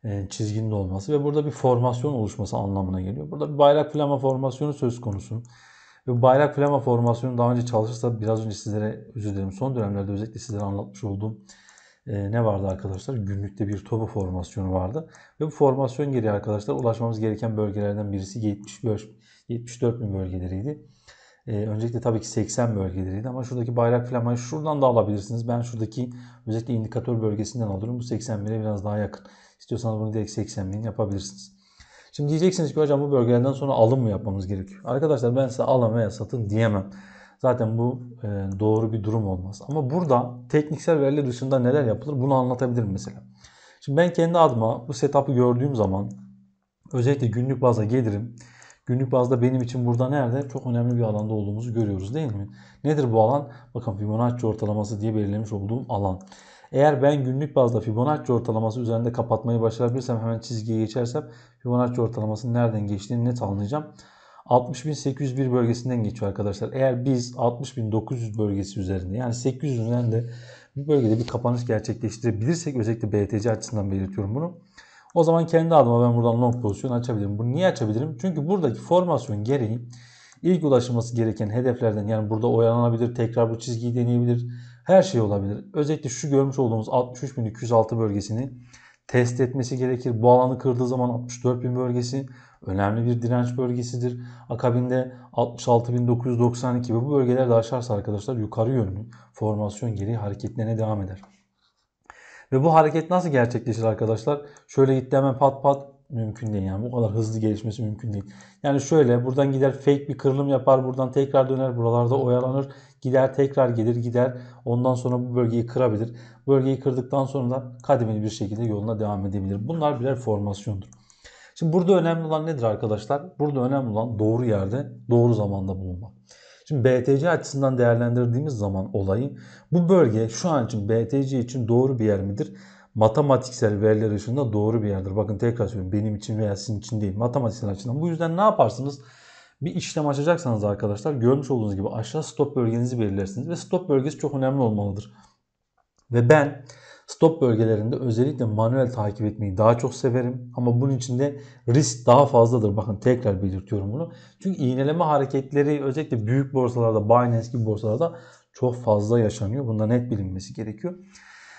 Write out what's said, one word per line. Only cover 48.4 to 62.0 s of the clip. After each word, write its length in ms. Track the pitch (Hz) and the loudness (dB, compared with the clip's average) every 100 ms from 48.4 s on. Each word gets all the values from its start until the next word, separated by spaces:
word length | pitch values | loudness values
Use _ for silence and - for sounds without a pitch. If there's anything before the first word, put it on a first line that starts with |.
| - - - _ - | -20 -20 -20 _ -4
Günlük 260 | 127 127 | -2 2
bazda 300 | 131 123 127 | 2 2 4
benim 200 | 123 131 | 4 2
için 240 | 120 127 120 | -2 -2 0
burada 240 | 120 127 | 2 0
nerede? 400 | 147 120 131 143 | 0 0 -2 -4
Çok 180 | 135 127 | -8 -4
önemli 300 | 120 120 120 | 0 0 0
bir 40 | |
alanda 320 | 113 104 107 | 0 0 -2
olduğumuzu 400 | 110 101 107 123 | -2 -2 -6 -4
görüyoruz 420 | 117 107 95 98 139 | -2 -2 -2 -4 -4
değil 200 | 151 104 | -4 -6
mi? 120 | 98 - - - | -8 -14 -20 -6
Nedir 300 | 143 151 131 | -2 0 2
bu 80 | 113 | 4
alan? 280 | 110 143 143 - - 117 | 4 2 -4 -16 -12 -8
Bakın 220 | 113 98 | -6 -6
Fibonacci 500 | 104 110 123 120 117 | -4 0 0 0 -2
ortalaması 540 | 107 107 104 104 107 | -2 -2 -2 -4 -4
diye 140 | 110 107 | -2 -2
belirlemiş 380 | 101 104 107 | -2 -4 -4
olduğum 320 | 104 98 120 135 | -6 -4 -6 -4
alan. 300 | 104 98 95 - - - - - | -2 -2 -4 -10 -20 -20 -20 -6
Eğer 300 | 135 147 143 | 4 4 6
ben 220 | 139 147 | 2 2
günlük 320 | 127 131 147 - | 0 -2 0 2
bazda 240 | 123 117 | 4 2
Fibonacci 540 | 113 107 131 151 - | -2 0 0 0 0
ortalaması 460 | 117 117 110 110 117 | 0 0 -2 -2 -2
üzerinde 320 | 117 117 120 | -2 0 -2
kapatmayı 500 | 123 113 113 120 117 | -2 0 0 0 0
başarabilirsem, 580 | 113 113 123 127 123 117 | 0 0 -2 -2 -4 -4
hemen 200 | 113 113 | -2 -4
çizgiye 400 | - 117 110 110 | -6 -6 -2 -2
geçersem 440 | 107 123 120 147 - - - _ | -2 -2 -4 -4 -8 -18 -20 _
Fibonacci 420 | 123 123 123 123 | -2 0 0 0